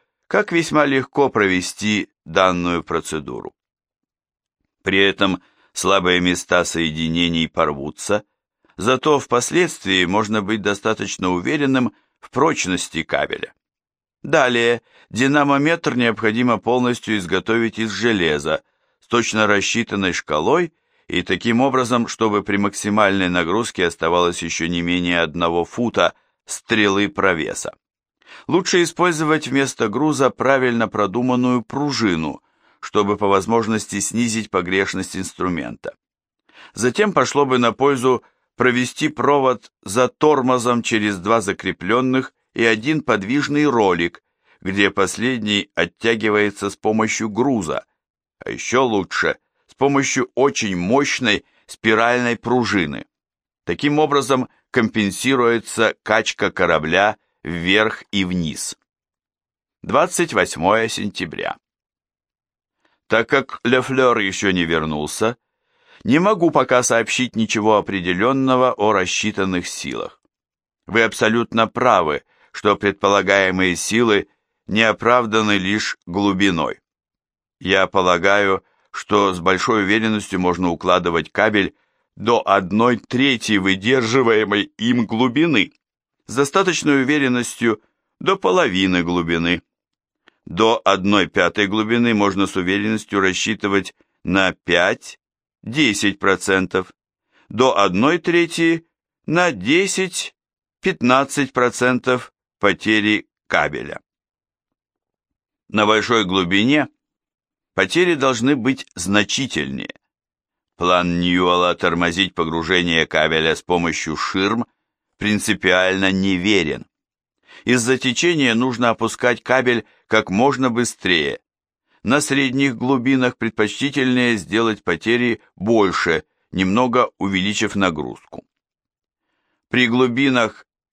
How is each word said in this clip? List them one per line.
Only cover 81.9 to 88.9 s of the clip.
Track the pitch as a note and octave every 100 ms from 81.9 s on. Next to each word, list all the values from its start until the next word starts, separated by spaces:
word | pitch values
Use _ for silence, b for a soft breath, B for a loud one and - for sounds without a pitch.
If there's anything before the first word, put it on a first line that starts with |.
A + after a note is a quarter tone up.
| _ _ -
до | G#2 A#2 -
одной | G2 F2+ G2+ A#2+ A#2
трети | - B2+ C#3 A#2+ - G#2
выдерживаемой | F#2+ F#2+ G#2 C3 A2 C3 A#2 G#2+ G2+ G#2 - -
им | A2+ B2 A2
глубины, | A2+ B2+ A#2+ E3+ B2+ D2+ _ _ _ _ _ -
с | A#2
достаточной | C#3+ G3 F#3 D#3+ D3+ C#3
уверенностью | C3 D3+ C3+ B2 A#2 - A#2 G#2+ _ _ _ _
до | E3 F#3+
половины | F#3+ F#3 D3 F2+ F#2+